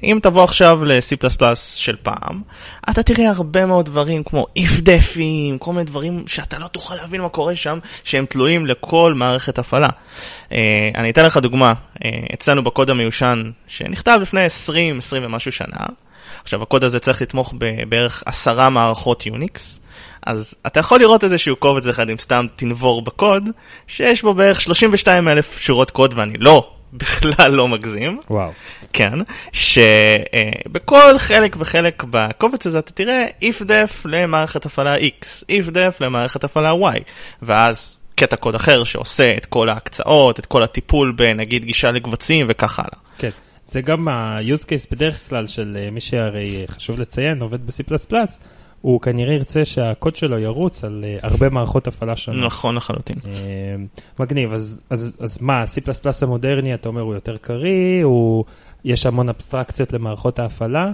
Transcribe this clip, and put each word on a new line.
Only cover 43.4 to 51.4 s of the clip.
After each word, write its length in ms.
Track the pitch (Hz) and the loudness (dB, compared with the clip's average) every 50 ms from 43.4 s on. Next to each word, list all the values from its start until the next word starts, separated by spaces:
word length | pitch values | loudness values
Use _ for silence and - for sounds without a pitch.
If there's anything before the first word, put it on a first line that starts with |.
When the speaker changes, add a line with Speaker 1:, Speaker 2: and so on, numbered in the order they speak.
| _ _ _ _ _ | _ _ _ _ _
Speaker 2:
זה 140 | - - 131 | -8 -8 -6
גם 280 | 127 139 156 160 165 160 | -2 -2 -2 -2 -2 -4
ה-use 560 | 135 120 113 110 107 107 110 113 139 151 - | -4 -4 -4 -6 -6 -6 -4 -2 -4 -4 -4
case 220 | - 160 139 - _ | -6 -6 -6 -6 _
בדרך 380 | - 123 151 160 151 - - - | -6 -4 -4 -4 -4 -6 -12 -8
כלל 180 | 135 120 110 | -8 -8 -8
של, 300 | 104 - - 110 104 104 101 | -8 -8 -10 -8 -8 -8 -8
אה, 100 | 101 104 | -8 -8
מי 100 | 107 117 | -10 -10
שהרי, 600 | - - - 120 113 107 104 104 101 101 98 98 | -8 -4 -4 -2 -2 -2 -4 -6 -8 -6 -6 -8
אה, 40 | 92 - | -8 -10
חשוב 320 | - - - - 113 117 | -14 -14 -10 -10 -8 -8
לציין, 420 | 120 - - 123 131 151 160 135 | -8 -8 -6 -4 -4 -2 -4 -4
עובד 240 | 120 110 117 123 123 | -6 -8 -8 -8 -10
ב-C 240 | 120 - - 135 - | -10 -10 -10 -8 -6
plus 200 | 151 156 - _ | -6 -6 -4 _
plus, 280 | 214 233 226 190 - - - - _ - - _ - - - | -2 -2 -2 -2 -6 -14 -20 -20 _ -20 -20 _ -20 -6 0
הוא 160 | 131 123 117 | 0 0 0
כנראה 340 | - 123 120 120 120 131 151 | 0 -2 -2 -2 -2 -2 -2
ירצה 300 | 147 131 - - 156 151 | -2 -2 -2 -2 -2 -2
שהקוד 520 | - - - 120 113 110 _ - 160 160 | -2 -2 -4 -4 -4 -4 _ -4 -6 -4
שלו 220 | - - 147 123 110 | -4 -4 -4 -2 -2
ירוץ 460 | 107 110 113 139 175 180 - - - | -4 -4 -4 -2 -4 -4 -4 -6 -12
על, 200 | 107 104 104 104 | -12 -10 -10 -10
אה, 120 | 104 101 98 | -10 -10 -8
הרבה 260 | - 110 104 - | -4 -2 0 2